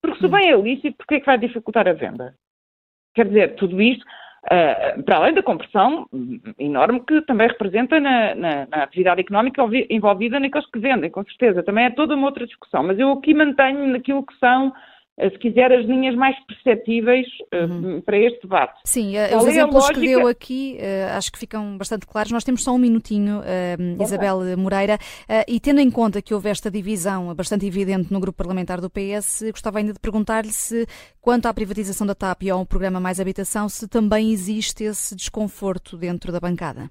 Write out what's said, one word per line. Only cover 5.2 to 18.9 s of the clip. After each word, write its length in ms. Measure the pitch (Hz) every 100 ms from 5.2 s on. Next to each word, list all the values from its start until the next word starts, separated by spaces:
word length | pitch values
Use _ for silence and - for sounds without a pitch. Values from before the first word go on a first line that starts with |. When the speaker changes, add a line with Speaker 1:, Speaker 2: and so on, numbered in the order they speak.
| 190
Speaker 1:
da 80 | 330
compressão, 640 | - 175 - 214 214 311 -
hum, 300 | 131 123 120 110 -
enorme 460 | 143 143 165 247 247
que 140 | 311
também 280 | 302 233 226
representa 520 | - 202 190 247 320
na, 340 | 277 247 214
na, 320 | - 170 143 135
na 160 | 151
atividade 380 | 143 175 185 175
económica 400 | 185 202 247 269
envolvi-, 260 | 240 240 -
envolvida 500 | 226 208 196 233 269
naqueles 300 | 269 285 294
que 80 | 240
vendem, 320 | 240 254 160
com 120 | 175
certeza. 380 | 202 - 247 180
Também 220 | 175 202
é 60 | 247
toda 240 | 240 302
uma 140 | 285 277
outra 180 | 277 240
discussão. 360 | - - 143
Mas 160 | 156 196
eu 140 | 269
aqui 220 | 277 277
mantenho 520 | 302 302 277 269 277 277
naquilo 360 | 247 254 277
que 140 | 277 _
são, 340 | 254 254 269 - - _ _ -
eh, 100 | 190
se 100 | 190
quiser, 320 | 240 214 254
as 140 | 254
linhas 300 | 220 262 262
mais 200 | 240 269 262 _
perceptíveis, 800 | - - 220 220 233 220 247 247 - -
eh, 140 | 180 170
Speaker 3:
Uhum. 340 | 175 180 165
Speaker 1:
para 160 | - 202
este 240 | 233 240
debate. 400 | 185 185 127 -
Speaker 3:
Sim, 280 | -